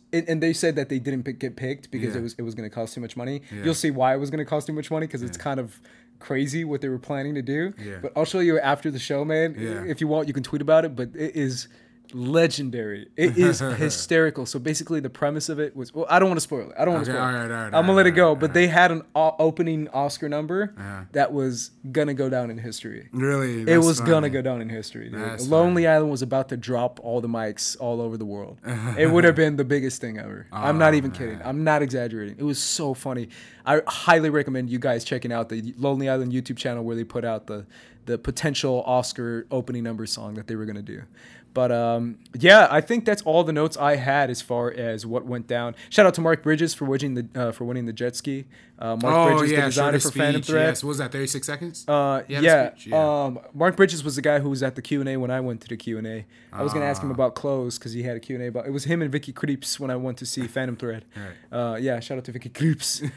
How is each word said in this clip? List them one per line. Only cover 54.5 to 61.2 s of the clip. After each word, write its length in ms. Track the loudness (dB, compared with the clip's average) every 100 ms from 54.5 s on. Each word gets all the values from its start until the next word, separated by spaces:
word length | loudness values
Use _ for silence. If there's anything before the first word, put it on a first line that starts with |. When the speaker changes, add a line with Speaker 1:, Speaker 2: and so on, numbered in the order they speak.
Speaker 1:
was 120 | -2
at 140 | -4 -4
the 60 |
Q 180 | -4 -2
and 80 | -2
A 80 | -2
when 140 | -2
I 80 | -2
went 200 | -4 -8
to 60 | -10
the 80 | -10
Q 220 | -8 -8
and 80 | -8
A. 200 | -10 -12 _ _
I 100 | -6
was 100 | -4
gonna 120 | -2
ask 180 | -2 -2
him 80 | -4
Speaker 2:
Ah. 40 |
Speaker 1:
about 200 | 0 0
clothes 420 | 0 -4 -2 -4 -8
'cause 140 | -10
he 100 | -8
had 120 | -6 -8
a 40 |
Q 160 | -8 -8
and 80 |
A 40 | -6
about, 180 | -6 -6
it 60 |
was 120 | -6
him 180 | -2 -2
and 80 | 0
Vicky 220 | -4 -6
Creeps 480 | -6 -4 -4 -4 -6
when 100 | -4
I 60 | -4
went 220 | -6 -8
to 80 | -8
see 200 | -6 -6
Phantom 300 | -4 -6 -6
Thread. 300 | -8 -8 -12
Speaker 2:
<laughs> 60 |
Right. 420 | -14